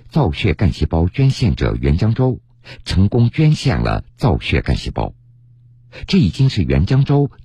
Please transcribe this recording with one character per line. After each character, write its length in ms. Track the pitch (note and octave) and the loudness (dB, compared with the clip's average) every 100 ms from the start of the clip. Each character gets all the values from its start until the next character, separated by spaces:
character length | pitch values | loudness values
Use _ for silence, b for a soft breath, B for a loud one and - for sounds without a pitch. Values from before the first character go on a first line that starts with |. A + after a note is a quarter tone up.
| - | -6
造 220 | D#3+ G2+ | -2 0
血 200 | D2 - | 0 -2
干 180 | - G2+ | 0 0
细 140 | - | 0
胞 240 | - E2 F2 | -2 0 -2
捐 220 | - C3+ | 0 0
献 260 | - G#2+ C2 | 2 -2 0
者 180 | A#1 G#1+ | -2 -2
袁 160 | C#2 D#2+ | 0 0
江 160 | A2 | 0
洲 280 | A2+ B2+ - _ _ B B | 0 -2 -2 _ _ B B
成 240 | - F2 G2 | -4 0 2
功 220 | B2 A#2+ | 2 0
捐 240 | - D#3 | 2 2
献 260 | D3+ C#3 A2+ | 2 0 -2
了 240 | A2+ G#2 - - | -2 -4 -8 -4
造 200 | B2+ B1+ | 0 0
血 220 | - C#2+ | 0 -2
干 160 | - C2 | 0 -4
细 140 | - | -4
胞， 240 | - G#1+ - _ - - - - - - B B | -6 -8 -10 _ -20 -20 -20 -20 -20 -20 B B
这 120 | G3 | 2
已 100 | F#2+ | 2
经 220 | - C3+ | 2 0
是 120 | - | 0
袁 220 | C2 C2+ | 0 0
江 220 | F2+ C3 C3+ | 2 2 2
洲 240 | C#3+ C#3+ b | 2 0 b